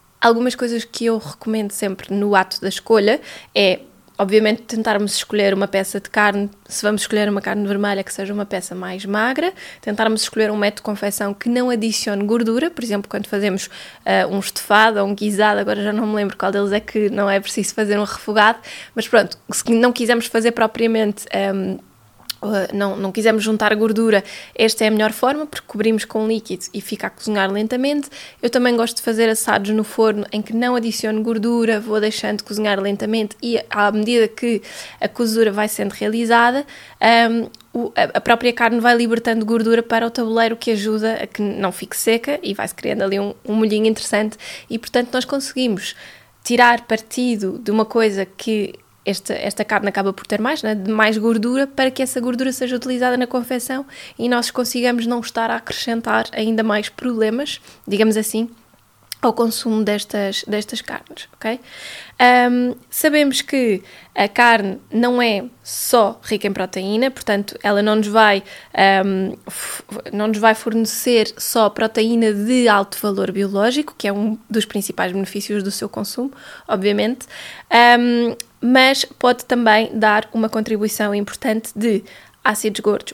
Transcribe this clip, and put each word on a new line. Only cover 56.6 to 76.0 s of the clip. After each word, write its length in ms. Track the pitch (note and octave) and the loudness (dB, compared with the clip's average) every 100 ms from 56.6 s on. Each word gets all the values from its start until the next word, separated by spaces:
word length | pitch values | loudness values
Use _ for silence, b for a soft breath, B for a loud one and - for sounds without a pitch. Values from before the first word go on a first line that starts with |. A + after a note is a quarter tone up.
mais 240 | A3 G#3 G#3+ | 0 0 -4
problemas, 720 | - B3+ A3 G#3+ A#3+ D4 - B B - | -6 -4 0 0 0 -6 -10 B B -4
digamos 300 | G#3 A3 G#3+ | 2 2 2
assim, 340 | G#3+ A3 A#3 - _ _ _ _ _ - | 0 -2 -4 -8 _ _ _ _ _ -2
ao 100 | B3 | 0
consumo 500 | A3+ A#3 A3 A3+ A3 | 2 0 -2 0 0
destas, 640 | G#3 G#3 - G#3 G3 - - | 0 -2 -4 -4 -4 -4 -4
destas 360 | G#3 G#3 A#3 | -4 -4 -10
carnes, 440 | - - - - - | -10 -12 -14 -20 -20
ok? 260 | - A3 B3+ B B B B B - | -8 -6 -6 B B B B B 4
Ahm, 560 | B3 B3 B3 B3 B3 - _ | 6 8 6 2 0 -4 _
sabemos 500 | - D#4 D4+ C#4+ C4 | 0 2 4 4 0
que 420 | - C4+ A#3 F#3 B B B | -2 0 2 0 B B B
a 140 | - G3+ | -2 0
carne 500 | - A#3+ A3+ G3 - - | 4 4 4 2 -6 -4
não 280 | A3+ B3 B3 | 0 2 2
é 240 | A#3 G3+ B3 - | 2 0 -4 -14
só 580 | - - - A#3+ G3+ - | -14 -8 2 4 4 0
rica 240 | - G#3 G3+ | -4 -2 -2
em 60 | |
proteína, 580 | G3 F#3+ F#3+ F#3+ A3 C4 | -2 -4 -4 -2 0 0
portanto, 480 | C4 - G3+ G3+ - | -2 -2 -2 -2 -4
ela 200 | G#3 G3+ | 0 2
não 140 | G#3+ G#3+ | 4 2
nos 120 | G#3 | 4
vai, 340 | A3 G#3+ G3 B B B | 6 6 4 B B B
ahm, 600 | - G3 G3 G3 F#3+ F#3+ - - | 4 4 6 2 0 -2 -6 -14
f-, 360 | - - - - G#3 - | -12 -10 -12 -12 -14 -8
não 160 | G#3 G#3+ | -4 -2
nos 100 | G#3 | 2
vai 160 | A3 | 4
fornecer 800 | G#3+ A3+ A3 A3 - B3+ A#3 G#3+ - | 4 0 0 0 -2 2 2 2 -4
só 320 | - A3+ G#3 | -2 2 2
proteína 600 | - A3 A3 A3+ A#3 A3 | 2 -2 0 2 2 2
de 360 | G3+ G#3+ B3+ A#3+ | 0 2 4 6
alto 300 | G3+ G3 - | 4 2 -4
valor 320 | G#3 G3 F#3+ | -2 -2 -2
biológico, 640 | F#3 G3 G3 A3+ C#4 D4 - | -2 -2 0 0 0 -4 -6
que 100 | G3+ | -4
é 60 | |
um 260 | G3+ A3 G#3+ - | -2 -2 -4 -4
dos 140 | G#3+ | -2
principais 480 | - G#3 - - F#3 | -2 -4 -6 -4 -4
benefícios 500 | F#3+ F#3+ G3+ G3+ G#3 | -2 -4 -6 -4 -4
do 80 | G3 | -4
seu 180 | - G#3 | -6 -8
consumo, 440 | G#3+ | -8